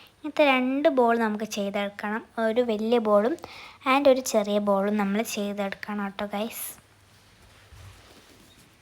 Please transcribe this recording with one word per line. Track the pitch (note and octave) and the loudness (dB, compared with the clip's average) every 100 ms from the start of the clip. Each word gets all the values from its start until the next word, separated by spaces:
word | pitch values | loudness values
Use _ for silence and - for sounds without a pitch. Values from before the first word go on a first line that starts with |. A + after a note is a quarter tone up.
| - _ | -20 _
ഇങ്ങനത്തെ | D4+ D4+ D4 | -4 2 4
രണ്ട് | C4 B3+ C4+ D#4+ C4 | 4 0 0 2 4
ബോൾ | A#3 A#3 | 4 2
നമുക്ക് | A3 G#3 G#3+ G#3+ | 0 -2 -6 -6
ചെയ്തെടുക്കണം. | G3+ G3+ G3+ G3+ G#3 A3 - - A3 | -4 -4 -6 -6 -6 -6 -8 -2 0
ഒരു | A3+ A#3+ | 0 0
വലിയ | G#3+ A3 A#3+ G#3+ | -2 0 2 4
ബോളും | G#3 A3+ E4 - - - - C#4 | 4 2 -2 -8 -18 -20 -6 0
and | C#4 C#4+ | 4 6
ഒരു | C4 B3+ | 4 2
ചെറിയ | A3 G#3 G#3 G#3 | -2 0 0 2
ബോളും | G3 G3+ G#3 | 0 2 0
നമ്മൾ | G3 G3+ - | 0 -2 -4
ചെയ്തെടുക്കണം | G#3+ G3+ G3+ G3 - - G#3 G3 | -6 -6 -6 -8 -8 -8 -6 -6
കേട്ടോ | G3 G#3 | -6 -6
ഗൈസ്. | G#3 A3+ - - - _ _ _ _ _ _ - - - - - - - - - - - - _ _ | -6 -6 -8 -14 -16 _ _ _ _ _ _ -20 -20 -20 -20 -20 -20 -20 -20 -20 -20 -20 -20 _ _